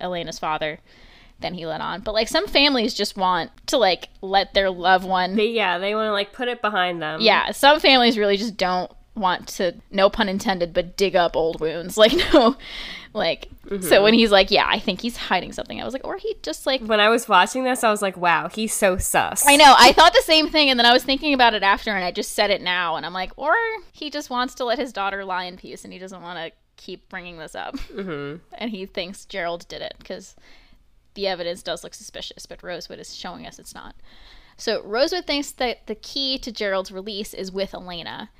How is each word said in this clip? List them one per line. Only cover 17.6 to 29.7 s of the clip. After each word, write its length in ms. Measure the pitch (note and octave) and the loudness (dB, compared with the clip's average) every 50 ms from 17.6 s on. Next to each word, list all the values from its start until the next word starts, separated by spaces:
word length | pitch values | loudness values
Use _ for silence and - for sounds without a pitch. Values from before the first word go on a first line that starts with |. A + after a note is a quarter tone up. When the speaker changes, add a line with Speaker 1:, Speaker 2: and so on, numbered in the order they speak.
| C4 | -2
Speaker 2:
this, 180 | B3+ B3+ B3+ | -2 0 0
I 80 | B3+ A3 | 2 0
was 120 | G#3 G3 | 0 0
like, 140 | G3+ G3 F#3 | -2 -4 -4
"Wow, 320 | F3+ F3 F3 E3 D3+ D3+ F3 | 0 2 2 2 2 0 -4
he's 240 | - G#3+ A3 G#3+ | -6 -6 -4 -4
so 260 | - - A3 G3 F#3 G3 | -2 0 2 2 2 0
sus." 460 | - - - D#3+ A2 D#2+ - - - | -2 0 0 0 0 0 -2 0 4
Speaker 1:
I 100 | C#4+ C#4+ | 6 8
know, 180 | C#4+ D#4 C4+ B3 | 10 10 10 12
I 160 | - A#3 B3+ | 12 10 8
thought 200 | - - D#4 F4 | 10 8 8 8
the 100 | F4 A#4 | 8 6
same 260 | - - D#4+ D#4 D4+ D#4+ | 4 4 4 4 2 2
thing, 220 | - D#4 D4 C4+ | 2 2 4 4
and 80 | C4 A#3+ | 4 4
then 80 | A#3 | 6
I 60 | A#3+ | 6
was 100 | A#3+ B3 | 6 4
thinking 320 | B3 - C4+ - - D4+ C#4 | 2 0 -4 -2 0 0 2
about 200 | C4 B3 A#3 G#3+ | 4 4 4 4
it 100 | G#3 G3 | 4 2
after, 260 | G3 G3+ - - A3+ | 2 2 0 0 -4
and 140 | G#3 F#3+ F3+ | -4 -4 -4
I 80 | F3+ | -4
just 200 | F3 G3+ - - | -4 -6 -8 -6
said 180 | - - G#3 G3+ | -2 0 0 0
it 120 | G3+ E3+ | 0 -2
now, 320 | - F3+ F3+ F3+ F3+ E3+ D#3+ | -2 -4 -2 -2 -2 -4 -4
and 100 | D3+ D3 | -6 -6
I'm 80 | E3 | -8
like, 200 | F3+ F#3 F#3 F3+ - | -8 -8 -8 -8 -8
or 180 | - C4+ D4+ E4+ A#4 A#4 A4+ A4 G#4 - - | -6 -2 0 0 0 0 -4 -6 -10 -14 -18
he 180 | _ - D#4 D4 | _ -14 -14 -10
just 200 | C#4+ D4 D4 - | -10 -10 -10 -8
wants 240 | B3+ B3 B3 C4+ - | -6 -6 -6 -6 -6
to 80 | - B3+ | -8 -4
let 140 | A#3+ A3 C#4 | -4 -4 -4
his 140 | C4+ C4+ | -4 -8
daughter 320 | G#3+ G3 G3 G3 G3 G3 G3 | -6 -6 -6 -6 -6 -8 -8
lie 200 | F#3+ F#3 F3+ F3+ | -8 -8 -8 -8
in 120 | F3+ F3+ | -10 -14
peace, 260 | F#3+ - - B2+ F#3 | -16 -18 -18 -18 -18
and 100 | - G3 | -18 -18
he 60 | F#3 F#3 | -18 -18
doesn't 240 | F#3 F#3+ F#3+ F3+ | -18 -16 -18 -16
wanna 300 | E3+ F3 F3+ E3 E3 D#3+ _ _ _ _ _ | -16 -14 -12 -12 -12 -12 _ _ _ _ _
keep 320 | _ - - F#3 F3 _ _ | _ -18 -18 -18 -18 _ _
bringing 300 | - F#3 F3 F3 F3 D#3+ | -16 -16 -16 -16 -16 -16
this 180 | D#3 - - | -16 -14 -12
up. 200 | F#2+ F2 - - C4+ - - | -12 -12 -10 -10 -10 -12 -10
Speaker 2:
Mm-hmm. 440 | D#4 A3 G3 F#3 D#3 C#3+ C#3+ C#3+ D3+ E3+ _ _ - | -10 -12 -10 -8 -8 -10 -10 -10 -12 -14 _ _ -14
Speaker 1:
And 160 | - G#3 A#3+ | -10 -10 -10
he 160 | G#3+ F#3 F#3+ | -8 -10 -12
thinks 380 | F#3+ - G#3 F3 F3 G3+ - - | -10 -10 -10 -10 -10 -12 -18 -18
Gerald 420 | - - G3 E3+ E3+ E3+ F3 F3 | -12 -8 -6 -6 -6 -6 -8 -10
did 160 | - | -14